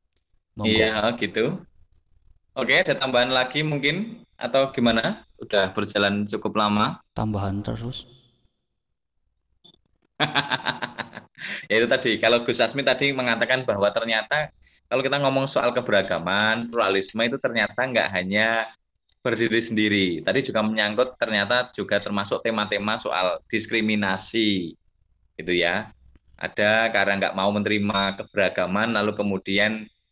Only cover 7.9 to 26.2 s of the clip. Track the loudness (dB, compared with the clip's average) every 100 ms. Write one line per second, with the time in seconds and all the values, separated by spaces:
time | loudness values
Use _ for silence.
7.9 | -12 -16 -20 _ _ _ _ _ _ _
8.9 | _ _ _ _ _ _ _ -20 _ _
9.9 | _ _ -4 0 0 -2 -4 -4 -6 -10
10.9 | -10 -12 -14 -20 -14 -12 -10 0 2 4
11.9 | 2 2 2 4 4 2 2 2 2 0
12.9 | 2 0 0 0 0 2 0 0 2 2
13.9 | 2 0 -2 0 -4 -4 _ -20 -20 _
14.9 | -2 0 0 2 2 0 0 0 0 2
15.9 | 0 2 -4 0 2 2 0 -2 0 2
16.9 | 2 -2 -2 -2 -2 -2 0 -2 -2 0
17.9 | 0 0 -2 -2 0 2 0 -4 -12 _
18.9 | _ _ _ -4 0 2 2 0 0 2
19.9 | 2 2 0 0 0 0 -2 0 0 0
20.9 | 0 -2 -2 -2 0 2 0 0 -8 -2
21.9 | -2 0 -4 -2 -2 -2 -2 -2 -2 -2
22.9 | -4 -2 0 0 -2 -4 -4 -2 0 0
23.9 | 0 0 -2 -2 0 0 0 -4 -12 _
24.9 | _ _ _ _ -10 -2 0 2 0 -6
25.9 | -16 -20 -20